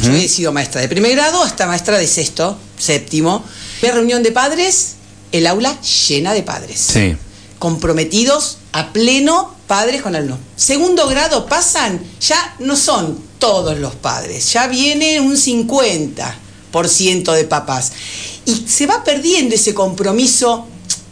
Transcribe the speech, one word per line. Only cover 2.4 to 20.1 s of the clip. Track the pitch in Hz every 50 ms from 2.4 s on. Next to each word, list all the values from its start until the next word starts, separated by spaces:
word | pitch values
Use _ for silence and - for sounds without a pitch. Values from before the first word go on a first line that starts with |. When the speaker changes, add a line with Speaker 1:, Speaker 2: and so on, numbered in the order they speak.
| 160 185 202 - - - -
Speaker 1:
séptimo. | - - - 151 139 - - 156 156 156 165 190 226 226 - - - - - - -
Ve | - 240 240
reunión | 233 226 233 247 240 233
de | 226 226
padres, | 247 262 285 320 320 359 381 370 - - - - - - - - - - -
el | - 170 165
aula | 165 180 208 240 269 294 - -
llena | - - - - - 143 143 143 185 214
de | 208 -
padres. | - - - - - - - - - -
Speaker 2:
Sí. | 113 101 92 78 73 - - - - - - - -
Speaker 1:
Comprometidos | - 170 165 147 170 165 160 160 156 160 160 214 240 269 285 302 302 - - - - - -
a | 156 156 - -
pleno | 208 233 240 254 277 277 302 330 359 381 - - - - -
padres | 202 196 220 240 262 269 -
con | 202 175
alumnos. | 156 147 135 127 127 - - -
Segundo | - - - 269 285 339 370 359 349 302
grado | 269 262 277 311 320 302 233 -
pasan, | - 277 339 - - - 320 262 214 185 170 - - - -
ya | - - 302 339 349 339 - -
no | 247 269 285
son | 277 - 320 277 208 170 160 147 - - - - -
todos | 254 226 202 185 170 160 151 147
los | 143 127 -
padres, | - - 135 120 120 - - 117 127 - - -
ya | 233 254
viene | 254 254 247 277 294 294 294 311 311 311 302
un | 269 269 277
cincuenta | - - 277 240 233 226 233 269 277 254 220 180 160 151 127 - - 131 120 117 - - - - - - - -
por | 165 170 165
ciento | - - 190 185 185 180 180 - 160
de | 160 156
papás. | 156 156 147 143 - 135 131 123 - - - - - - - - - - - -
Y | - 226 226 233
se | - - - 285
va | 285 415 480 -
perdiendo | 320 285 285 285 339 370 349 269 240 220
ese | 208 - 220 208
compromiso | 208 190 190 180 190 202 196